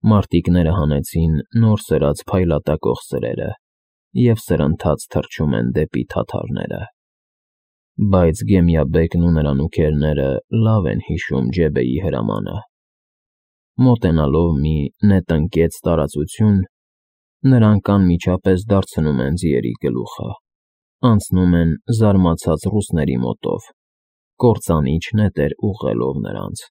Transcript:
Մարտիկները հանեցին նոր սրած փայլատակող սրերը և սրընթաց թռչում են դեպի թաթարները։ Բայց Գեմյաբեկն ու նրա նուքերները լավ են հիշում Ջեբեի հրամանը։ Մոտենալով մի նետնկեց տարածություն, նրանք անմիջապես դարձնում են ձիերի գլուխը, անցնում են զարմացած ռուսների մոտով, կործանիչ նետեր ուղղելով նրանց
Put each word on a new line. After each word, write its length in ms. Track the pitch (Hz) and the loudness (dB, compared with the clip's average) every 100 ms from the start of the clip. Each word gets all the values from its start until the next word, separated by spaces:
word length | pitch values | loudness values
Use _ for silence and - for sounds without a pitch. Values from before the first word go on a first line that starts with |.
Մարտիկները 680 | 107 104 - 87 87 87 80 | 2 0 2 -2 2 2 2
հանեցին 580 | 87 73 71 - 82 82 78 - | 2 0 0 -2 -2 0 0 -2
նոր 280 | 117 113 104 | 2 2 2
սրած 380 | - 156 71 - | 0 0 0 -2
փայլատակող 800 | - 95 90 76 - 76 - - | -2 -2 0 0 -2 -2 -2 -4
սրերը 460 | - - - - - - _ _ _ _ _ 123 | -4 -6 -4 -6 -6 -10 _ _ _ _ _ 0
և 220 | 120 110 | 2 2
սրընթաց 680 | - 87 71 - 80 73 - | 0 0 2 0 -2 -2 -4
թռչում 480 | - - - 78 57 | -6 -6 -4 -2 0
են 160 | 60 | -2
դեպի 300 | 64 78 67 - | -2 -2 -4 -6
թաթարները։ 760 | - - - 50 - 50 - 101 _ _ _ _ _ _ _ _ _ _ - | -6 -6 -8 -8 -8 -8 -10 -12 _ _ _ _ _ _ _ _ _ _ -4
Բայց 460 | 104 95 85 78 | 0 4 2 0
Գեմյաբեկն 800 | 107 95 87 82 69 78 82 85 85 | 0 4 4 2 2 0 0 0 2
ու 60 | |
նրա 200 | 80 71 | 2 0
նուքերները 760 | 69 76 - 78 76 76 71 67 65 - 113 | -2 -2 0 0 2 0 0 -2 -4 -2 0
լավ 300 | 110 110 82 | 2 2 0
են 160 | 53 | -4
հիշում 460 | - 82 - 67 62 | -4 -8 -4 -2 -2
Ջեբեի 460 | 90 80 69 62 67 | 0 0 0 -2 -2
հրամանը։ 600 | 92 65 55 52 50 98 - _ _ _ _ _ _ _ _ _ _ - | -2 -2 -4 -4 -6 -10 -12 _ _ _ _ _ _ _ _ _ _ 2
Մոտենալով 760 | 127 113 92 82 71 73 85 | 2 4 2 2 2 2 2
մի 220 | 73 76 78 71 _ | 0 0 0 -4 _
նետնկեց 760 | 104 98 - 80 78 - 82 - | 2 2 2 -2 0 0 0 0
տարածություն, 800 | - 80 71 76 - - 107 101 90 _ _ _ _ _ _ _ | -2 0 -2 -4 -8 0 2 2 0 _ _ _ _ _ _ _
նրանք 480 | 135 127 107 104 - | 2 4 4 2 2
անմիջապես 760 | 101 92 87 - 92 98 92 107 | 2 4 2 0 -2 0 0 2
դարձնում 520 | 98 95 - 78 67 | 0 0 -2 -2 0
են 200 | 65 85 | -2 -2
ձիերի 320 | 85 64 57 57 | 0 0 -2 -4
գլուխը, 540 | 71 62 53 - - - _ _ _ _ _ _ | -4 -4 -8 -10 -12 -12 _ _ _ _ _ _
անցնում 540 | 127 107 - 92 90 85 | 2 2 2 0 2 2
են 160 | 82 78 - | 2 -2 -4
զարմացած 800 | 113 107 98 87 82 - 78 95 | 0 2 4 2 0 -2 -2 -2
ռուսների 480 | 104 101 82 71 64 | -4 -2 -2 -2 -2
մոտով, 500 | 62 55 - 50 - _ _ _ _ _ _ _ | -4 -6 -6 -8 -10 _ _ _ _ _ _ _
կործանիչ 640 | 123 104 - 82 67 82 - | 0 0 0 0 0 -2 -2
նետեր 440 | 110 104 - 73 - | 0 0 0 -4 -2
ուղղելով 640 | 107 92 65 57 64 65 | -6 -4 -4 -2 -2 -4
նրանց 420 | 50 50 50 - - | -8 -8 -10 -12 -16